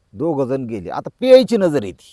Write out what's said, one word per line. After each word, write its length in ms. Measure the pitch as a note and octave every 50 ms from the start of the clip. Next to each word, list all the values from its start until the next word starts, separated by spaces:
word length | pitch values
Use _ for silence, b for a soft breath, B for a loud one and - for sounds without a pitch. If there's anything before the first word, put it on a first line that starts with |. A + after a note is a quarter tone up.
| _ _
दोघं 320 | G#2 G2+ D3+ E3+ D3 C#3 C3+
जण 200 | A#2 C3+ C3+ B2+
गेले. 260 | A2 A2+ G2 E2+ E2+
आता 200 | - D3 - C#3+ - -
पीआयची 360 | B3 C4 B3+ C4 A3+ - A#3
नजर 280 | G3+ F#3+ E3+ D3 C3 G2+
येते, 200 | F#2 - - - -